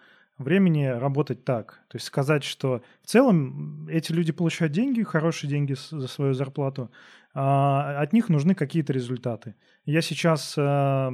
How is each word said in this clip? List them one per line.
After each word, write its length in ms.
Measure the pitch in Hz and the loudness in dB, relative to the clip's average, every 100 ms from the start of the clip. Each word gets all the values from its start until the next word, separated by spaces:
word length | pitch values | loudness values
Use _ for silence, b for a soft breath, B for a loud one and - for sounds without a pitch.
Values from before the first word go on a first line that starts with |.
| b b b - | b b b -10
времени 480 | 123 190 185 151 135 | 0 4 4 4 0
работать 580 | 120 139 139 147 123 | 0 -2 0 -2 -4
так. 360 | - 117 - - _ | -4 -4 -6 -18 _
То 80 | - | -14
есть 100 | - | -6
сказать, 360 | 151 139 151 | -2 0 0
что 380 | - - 135 120 b b | -2 -6 -4 -4 b b
в 40 | - | 0
целом 800 | 220 269 170 131 143 151 151 156 | 4 6 4 2 -6 -10 -12 -6
эти 240 | 160 - | -4 -2
люди 200 | 165 165 | 0 0
получают 400 | - 165 - 160 | 0 -2 0 -2
деньги, 300 | 160 277 233 | 0 0 0
хорошие 440 | 202 160 165 156 143 | -2 0 0 -2 -4
деньги 240 | 147 139 | -2 -2
с-, 160 | 135 - | -4 -8
за 180 | 156 127 | -10 -8
свою 260 | - 139 | -2 0
зарплату, 560 | 131 139 147 135 135 117 B B B B | 0 -2 -4 -4 -4 -10 B B B B
а 640 | 139 135 139 139 139 143 143 | -2 2 4 4 2 0 -2
от 100 | 151 | 2
них 160 | 226 226 | 2 4
нужны 260 | 147 160 | 4 4
какие-то 380 | 190 143 165 143 | 2 0 0 0
результаты. 600 | 131 123 123 123 113 113 b b b - | -2 -4 -4 -6 -8 -10 b b b -2
Я 160 | 160 | 0
сейчас, 540 | 156 151 170 156 - - | 0 0 0 0 -2 -2
а, 540 | 143 143 139 135 131 | 0 2 2 0 -2